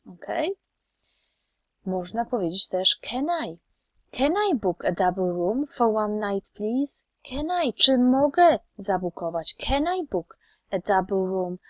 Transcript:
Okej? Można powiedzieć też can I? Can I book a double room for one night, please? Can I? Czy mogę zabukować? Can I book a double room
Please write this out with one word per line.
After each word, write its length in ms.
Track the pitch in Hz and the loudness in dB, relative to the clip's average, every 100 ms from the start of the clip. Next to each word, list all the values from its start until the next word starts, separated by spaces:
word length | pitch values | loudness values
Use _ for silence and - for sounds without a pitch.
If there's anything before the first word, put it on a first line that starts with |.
| 202 | -20
Okej? 500 | 175 - 214 320 392 _ _ _ _ _ _ _ _ _ _ _ _ 190 | -16 -6 -4 -2 -6 _ _ _ _ _ _ _ _ _ _ _ _ -4
Można 400 | 185 180 220 233 | -4 -4 -4 -2
powiedzieć 420 | 233 175 185 - | -2 -2 -2 -2
też 320 | 185 - - | -2 -4 -8
can 280 | - 247 294 339 208 | -6 -4 -4 -4 -6
I? 140 | 165 _ _ _ _ _ | -10 _ _ _ _ _
Can 220 | - 277 381 415 | -2 0 2 0
I 40 | 262 | 0
book 300 | 185 175 - | 0 -2 -4
a 60 | |
double 420 | 175 180 185 180 | 0 0 2 -2
room 340 | 175 175 240 294 | 0 0 0 -4
for 280 | - 233 214 | 0 2 2
one 360 | 214 214 208 | 0 -2 -2
night, 180 | 196 - | -4 -6
please? 520 | - 214 247 285 - _ _ - | -6 -2 0 -2 -6 _ _ -10
Can 180 | 262 302 359 | -6 -2 0
I? 100 | 294 | 0
Czy 240 | - - 262 | 4 4 6
mogę 600 | 247 262 285 349 349 247 - - | 6 4 4 6 6 6 -2 -10
zabukować? 800 | 196 185 185 - 165 165 - - - | -2 -2 -2 -4 -4 -4 -6 -8 -2
Can 180 | 277 320 370 | 0 0 -2
I 100 | 302 | -2
book 300 | 185 - - _ _ _ | -4 -6 -20 _ _ _
a 80 | 190 | -4
double 480 | 190 190 185 196 185 | 2 0 2 -2 0
room 300 | 190 180 180 | -2 -4 -6